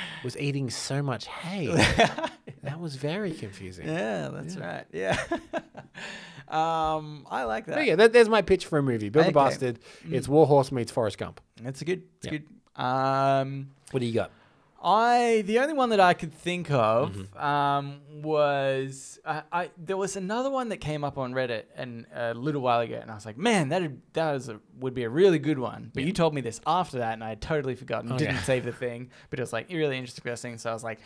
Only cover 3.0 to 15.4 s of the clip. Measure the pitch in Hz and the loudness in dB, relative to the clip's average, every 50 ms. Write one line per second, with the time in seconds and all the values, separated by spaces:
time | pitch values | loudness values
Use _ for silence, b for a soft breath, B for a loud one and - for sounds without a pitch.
3 | 147 147 170 208 214 180 - - 123 101 95 - 95 92 92 90 - 156 156 170 | -4 -4 -4 -4 -4 -6 -6 -8 -10 -12 -12 -12 -14 -14 -12 -10 -8 -6 -4 -4
4 | 208 226 208 175 147 135 - - - 160 190 - 160 175 156 135 - _ - 170 | -4 -4 -4 -4 -6 -6 -8 -8 -10 -10 -10 -10 -10 -10 -10 -10 -12 _ -8 -4
5 | 190 185 - - - - 339 - - - - 330 - - - - - - - B | -2 -2 -2 -2 -2 -4 -6 -6 -6 -8 -10 -10 -10 -12 -20 -20 -20 -18 -16 B
6 | B B B B B B B B B B - 156 160 165 165 160 156 156 156 156 | B B B B B B B B B B -2 0 0 0 0 0 0 0 -2 -4
7 | 151 151 151 147 - - - 226 247 226 220 220 220 165 156 302 302 226 160 180 | -6 -8 -14 -14 -12 -8 -6 -4 -4 -2 -4 -4 -4 -4 -2 0 2 4 6 8
8 | 220 226 226 240 233 208 226 214 170 - 190 175 - - 165 147 139 135 120 110 | 8 10 10 8 8 8 6 4 4 4 2 2 2 0 0 2 2 2 0 0
9 | 104 104 110 151 160 185 151 147 139 127 - - 131 123 117 - B B B B | 0 2 4 4 6 6 6 6 6 6 4 0 -2 -4 -4 -6 B B B B
10 | B 160 147 127 - 127 143 160 156 131 147 139 127 - 139 123 113 - - 131 | B -4 -4 -4 0 4 6 8 8 8 8 6 4 4 0 -4 -4 -2 -2 0
11 | 113 104 - - 104 87 78 - _ _ _ - 113 131 135 - 151 160 185 180 | 0 0 -2 -4 -8 -10 -10 -16 _ _ _ -14 -12 -10 -10 -8 -4 -4 -6 -6
12 | - - _ _ - - 156 147 151 - - - _ _ _ 143 131 127 127 131 | -6 -14 _ _ -10 -8 -8 -8 -10 -12 -20 -20 _ _ _ -6 -2 -2 0 0
13 | 131 135 135 135 135 139 135 135 135 135 139 139 135 135 - _ - - - 131 | 2 2 2 2 4 4 4 2 2 -2 -6 -10 -10 -12 -16 _ -10 -6 -4 -2
14 | 120 117 113 110 92 - b b b b b b b b b - - 170 190 214 | -2 0 0 0 -2 -2 b b b b b b b b b -4 0 2 4 4
15 | 233 240 240 247 240 233 226 220 | 4 4 4 4 4 4 2 2